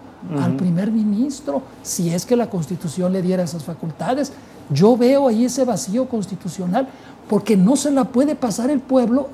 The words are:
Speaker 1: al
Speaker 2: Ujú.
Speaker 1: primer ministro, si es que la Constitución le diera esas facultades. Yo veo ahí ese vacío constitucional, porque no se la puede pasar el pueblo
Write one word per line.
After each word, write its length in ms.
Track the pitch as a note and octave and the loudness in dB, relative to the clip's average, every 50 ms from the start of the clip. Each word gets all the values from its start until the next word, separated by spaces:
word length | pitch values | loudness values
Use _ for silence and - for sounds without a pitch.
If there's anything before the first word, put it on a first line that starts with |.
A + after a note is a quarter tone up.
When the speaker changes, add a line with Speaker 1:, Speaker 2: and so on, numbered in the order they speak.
| - - - - - F3+ D#3 C#3 | -16 -20 -20 -14 -10 -6 -4 -2
Speaker 1:
al 100 | - - | 0 0
Speaker 2:
Ujú. 60 | C3 | 0
Speaker 1:
primer 340 | C#3 F3+ F3+ E3 F3 G#3 A#3 | 0 0 0 0 0 0 0
ministro, 720 | A3 A3+ G#3+ G#3+ G3+ G#3 C4 D4+ C4+ - - C#4+ C#4 C4 - - - - | 0 0 0 0 0 0 -2 -2 -4 -8 -8 -6 -6 -6 -6 -10 -16 -16
si 320 | - - - - E3+ E3+ E3+ | -12 -8 -4 -2 -2 -2 -2
es 120 | F3+ - | -2 -2
que 100 | - B3 | 0 0
la 120 | A#3+ A3+ - | 0 0 0
Constitución 640 | G#3 F3+ D3+ - F#3 - - E3 - F#3 F3+ F3+ F#3 | -4 -4 -4 -4 -6 -6 -6 -6 -4 -2 -2 0 0
le 80 | F#3+ E3+ | 0 0
diera 200 | F3+ F#3 F#3 F3+ | 0 0 0 -2
esas 200 | E3 F3 E3 C3+ | -4 -6 -8 -10
facultades. 680 | F3 E3 - - E3 D3 - D#3+ G3 C4 D4 C4+ - - - - - - - - - | -10 -10 -10 -10 -10 -8 -6 -4 -4 -2 -2 -4 -6 -8 -14 -20 -20 -20 -14 -8 -2
Yo 260 | C#3+ C#3 F#3+ A3 B3 | 2 4 6 6 6
veo 320 | A3+ B3 B3 C#4 C#4 C#4 | 6 4 4 4 4 4
ahí 180 | B3+ G#3+ A3 B3 | 2 2 2 0
ese 200 | B3 - C#4 C4 | 0 0 0 0
vacío 420 | B3 G#3+ F3 - F#3+ F#3+ B3+ B3+ | 0 -2 -2 -4 -2 -2 -2 -2
constitucional, 800 | B3+ A#3+ A3 F#3+ - F#3+ - - F3+ - - F3+ F3+ F#3 B3+ C4+ - - - - - - - - - | -2 -4 -6 -4 -6 -8 -10 -10 -10 -8 -6 -4 -2 0 -2 -2 -4 -8 -16 -20 -20 -20 -14 -4 -2
porque 280 | G#3+ G3+ - - A3 | -2 0 2 2 4
no 180 | F#3+ F3+ G#3+ D4 | 6 6 6 4
se 140 | - - D4 | 4 2 2
la 120 | C#4 C4+ B3+ | 2 2 0
puede 320 | C4+ - A#3+ D4 D4+ D4 | 2 2 2 2 2 0
pasar 340 | - C4+ A3+ F3+ - A3+ C#4 | -2 -4 -4 -2 -2 -2 0
el 100 | D4+ B3+ | 0 -2
pueblo 500 | - - C4 C4 A#3+ G3+ A#3+ C#4+ C4+ - | 0 2 2 2 4 4 2 0 0 -4